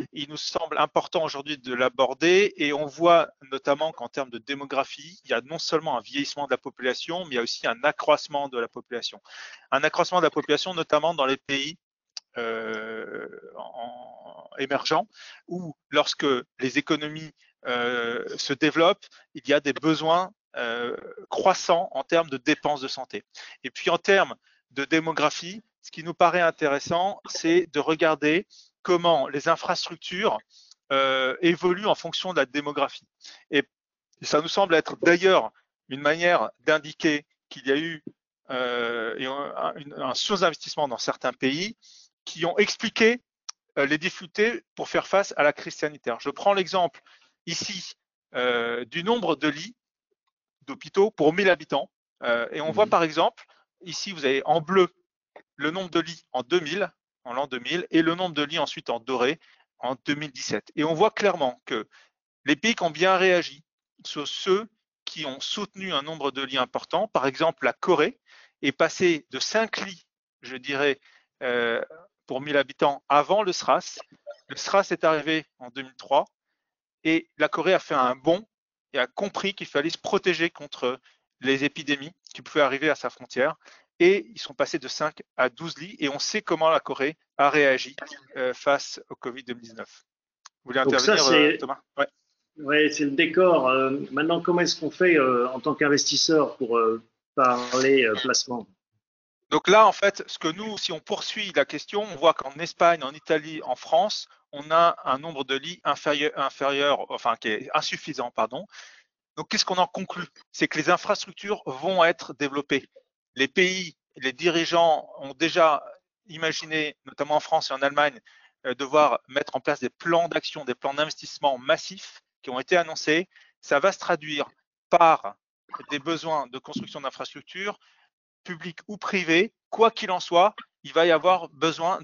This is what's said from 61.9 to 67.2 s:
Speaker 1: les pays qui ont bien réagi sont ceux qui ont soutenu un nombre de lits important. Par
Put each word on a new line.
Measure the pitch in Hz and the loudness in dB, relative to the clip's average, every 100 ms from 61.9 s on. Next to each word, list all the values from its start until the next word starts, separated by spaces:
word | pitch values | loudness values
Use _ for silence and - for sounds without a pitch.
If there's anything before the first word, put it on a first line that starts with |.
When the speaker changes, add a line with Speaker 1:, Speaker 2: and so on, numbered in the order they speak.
| _ _ _ _ _ | _ _ _ _ _
Speaker 1:
les | 135 147 | -2 0
pays | 226 | 0
qui | 233 | 0
ont | 175 | -2
bien | 151 185 185 | 0 2 4
réagi | 190 180 - 143 _ _ _ _ | 4 2 0 -10 _ _ _ _
sont | - 151 143 | -12 -8 -8
ceux | - 196 190 220 _ _ _ - | -6 -2 -2 -2 _ _ _ -16
qui | - | -10
ont | 151 131 | -10 -8
soutenu | - - 202 190 190 | -8 -6 -8 -10 -4
un | 147 | -4
nombre | 147 160 139 | -4 -4 -4
de | 131 | -4
lits | 135 131 | -4 -2
important. | 123 131 - 165 214 | -2 -4 -4 -4 -2
Par | 147 | 0